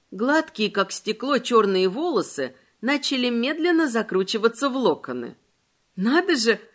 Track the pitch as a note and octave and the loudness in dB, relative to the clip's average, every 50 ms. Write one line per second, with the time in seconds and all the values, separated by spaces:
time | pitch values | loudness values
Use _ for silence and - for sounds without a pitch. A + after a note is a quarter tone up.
0 | _ _ - F#3 A3 C4 D4 D#4+ D#4+ D#4+ - - G#3+ G3+ G#3 G3+ F#3+ G3 - - | _ _ -8 -4 -2 0 2 0 0 -2 -4 -4 -4 -2 0 -2 -2 -2 -4 -8
1 | - G#3 G#3+ G#3+ - C4+ C#4+ A#3+ - - A#3+ A3+ G#3 G3 F#3+ F#3 F#3 F#3+ F3+ B3+ | -6 -6 -6 -4 -2 0 0 0 0 4 4 4 4 4 4 2 2 2 0 -2
2 | E4 F4+ D4+ G#3 D3+ - - - C3+ B2 - _ _ _ _ _ - A#3+ C#4+ C#4 | -4 -2 0 0 -2 -2 -4 -6 -6 -6 -8 _ _ _ _ _ -4 -2 -2 -2
3 | C#4 - C#4 B3+ B3 B3 A#3+ A#3 A#3 C4+ D#4+ E4 D#4 F4+ E4+ D#4+ E4 C#4 A3+ A#3+ | -2 -2 -2 0 0 0 0 0 -2 -2 -2 0 0 2 4 4 2 2 0 -2
4 | G#3+ - F3+ F#3+ F#3+ F#3+ - A3+ G3+ A3+ A3+ - C#4 C#4 B3 C4+ B3 F#3+ D3 - | -2 0 0 0 0 0 -2 0 0 0 0 2 -2 -2 0 2 2 2 2 0
5 | - - B2 B2 A#2+ A#2+ A#2+ - _ _ _ _ _ _ _ _ _ _ _ - | -4 -8 -8 -8 -8 -10 -12 -16 _ _ _ _ _ _ _ _ _ _ _ -4
6 | F#3 A3+ C4+ E4+ F4+ F#4+ E4+ B3+ G#3+ A#3 G#3 - - - _ | -2 2 2 2 2 2 0 0 2 0 0 0 -4 -14 _